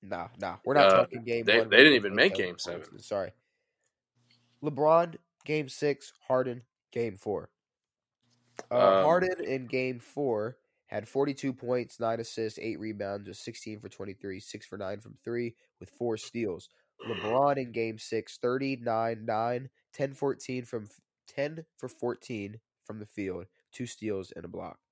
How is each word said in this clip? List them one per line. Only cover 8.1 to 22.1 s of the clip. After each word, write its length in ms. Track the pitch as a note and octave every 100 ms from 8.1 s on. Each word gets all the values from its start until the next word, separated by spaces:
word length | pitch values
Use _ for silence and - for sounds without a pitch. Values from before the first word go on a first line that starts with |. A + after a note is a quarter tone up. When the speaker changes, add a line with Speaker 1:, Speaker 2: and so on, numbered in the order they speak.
| _ _ _ _ _ -
Speaker 1:
Uh, 40 | B2 G2 F#2+
Speaker 2:
Um, 40 |
Speaker 1:
Harden 400 | F#2+ F3 F#3 F3+ C3+
in 220 | C3 B2
game 320 | B2+ B2+ B2
four 580 | A2+ - C#3+ A2 G#2+ B2+ _ _ _
had 200 | G#2+ G#2
forty-two 460 | C3+ C#3+ C#3 C#3
points, 460 | B2+ A#2+ B2 A#2+ -
nine 200 | A2+ A2+
assists, 380 | A2+ - A2 -
eight 200 | A2+ E2
rebounds, 480 | A2 G#2 G2 G2+ G2
was 100 | -
sixteen 420 | - A2+ - G#2+
for 80 | G#2
twenty-three, 520 | - G2+ G2 G2+ F#2+
six 260 | - G#2+ -
for 140 | G2
nine 200 | G2 G#2
from 160 | A2 -
three 320 | - A#2+ A#2 A2+ _ _
with 120 | -
four 260 | - A#2+ A2+
steals. 500 | - A#2 A2 E2+ - _ _ _ G#2+
LeBron 480 | G#2 G#2 A#2+ C#3+ C#3
in 160 | B2+
game 260 | A2+ A2+ A2
six, 400 | - A2+ A2 -
thirty, 380 | B2 B2+ C#3 C3+
nine, 480 | A#2+ A2+ A2+ A2+
nine, 460 | A2+ G#2+ A#2 B2 C3 _ _
ten, 200 | - C#3
fourteen 520 | C3+ C#3+ - - B2+ A#2+
from 180 | A#2+ G#2
f-, 140 | - _ _ -
ten 360 | - C#3+ D#3+ D#3+ _
for 100 | B2+
fourteen 720 | - B2